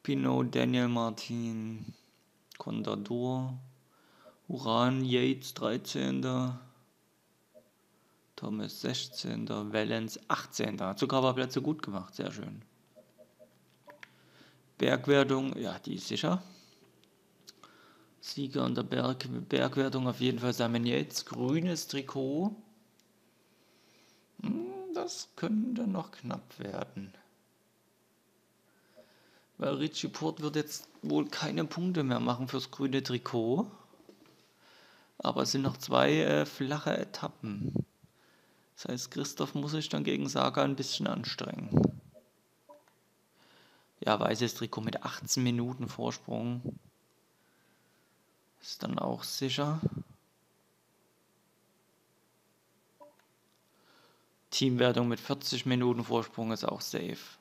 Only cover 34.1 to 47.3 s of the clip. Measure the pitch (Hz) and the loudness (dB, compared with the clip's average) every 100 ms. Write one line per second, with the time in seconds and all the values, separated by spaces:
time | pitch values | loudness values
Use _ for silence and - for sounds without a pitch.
34.1 | - - - _ _ - - - - _ | -20 -20 -20 _ _ -20 -20 -20 -20 _
35.1 | _ - - 127 135 135 127 - 127 143 | _ 0 2 2 2 0 -4 4 6 8
36.1 | 156 156 147 147 - 135 147 151 - - | 6 6 4 2 -2 -4 -2 0 -2 -2
37.1 | - 147 - 110 101 120 - - _ - | -6 -8 -8 -8 -4 0 -2 -2 _ -20
38.1 | _ _ _ _ _ _ - - 123 - | _ _ _ _ _ _ -12 -8 -6 -6
39.1 | 143 139 - 143 151 143 156 151 151 143 | -6 -6 -4 -4 -2 -2 -4 -2 -2 0
40.1 | 143 139 131 131 131 139 139 131 - - | 0 0 2 2 4 2 2 -2 -2 -2
41.1 | - - - - - - - - - - | -2 -4 -6 -6 -6 4 6 6 2 -16
42.1 | - _ _ _ _ - - _ _ _ | -20 _ _ _ _ -20 -20 _ _ _
43.1 | _ _ _ _ - - _ _ _ - | _ _ _ _ -20 -20 _ _ _ 2
44.1 | 107 - 113 120 - 117 - 113 110 - | 4 4 2 0 0 -6 -4 -4 -4 -6
45.1 | - - 135 123 120 120 127 120 - 120 | -8 -2 2 4 2 0 -4 -6 -2 -4
46.1 | 117 - 117 120 123 131 - - _ _ | -4 -6 -4 -2 -4 -6 -10 -20 _ _
47.1 | _ _ | _ _